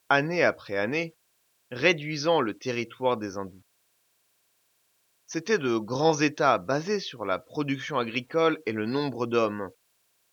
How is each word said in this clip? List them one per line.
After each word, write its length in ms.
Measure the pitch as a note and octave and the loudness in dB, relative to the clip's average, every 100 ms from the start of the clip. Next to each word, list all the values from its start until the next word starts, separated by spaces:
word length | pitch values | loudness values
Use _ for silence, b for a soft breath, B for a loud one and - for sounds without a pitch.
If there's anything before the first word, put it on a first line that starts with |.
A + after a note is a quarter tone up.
| - | 0
année 340 | C#3 D#3 F3 | 2 2 2
après 320 | B2 - - G2 | 2 2 -4 -2
année, 400 | G#2+ D#3 E3+ - _ _ _ _ _ | -2 -2 -4 -8 _ _ _ _ _
réduisant 720 | A#2+ D#3+ D#3+ D3 D3+ D#3 D#3+ | 0 2 2 -2 -2 2 2
le 160 | A2+ G2 | 2 -2
territoire 580 | C3 A#2+ A#2 - B2+ A#2 | -4 -4 -6 -4 -2 0
des 220 | G#2 G2 | -4 -8
hindous. 260 | F#2+ F#2 _ _ _ _ _ _ _ _ _ _ _ _ _ _ _ _ - | -12 -14 _ _ _ _ _ _ _ _ _ _ _ _ _ _ _ _ -12
C'étaient 320 | D#3+ D#3+ G#3 | -8 0 0
de 200 | C3 A2+ | 2 0
grands 420 | G#2+ C3 D#3+ D3+ | 0 2 4 4
États 380 | D3 D3+ C#3+ G#2+ | 2 2 4 2
basés 420 | F2+ C#3+ E3+ G3+ | 2 -2 -2 -4
sur 240 | - A#2+ | -4 -6
la 140 | G2 F2+ | -2 -2
production 600 | - D3+ C#3+ C3+ - C#3 | -4 -6 -4 -4 -4 -4
agricole 640 | A#2 A#2+ B2 D#3+ D#3+ D#3 - | -2 -4 -2 2 2 2 -2
et 60 | |
le 120 | A2 | -2
nombre 420 | A2 C3+ C#3+ A#2 A#2+ | -2 0 -2 -2 0
d'hommes, 440 | A#2 G#2+ G#2 F#2 - _ _ _ _ _ | 2 2 0 -8 -12 _ _ _ _ _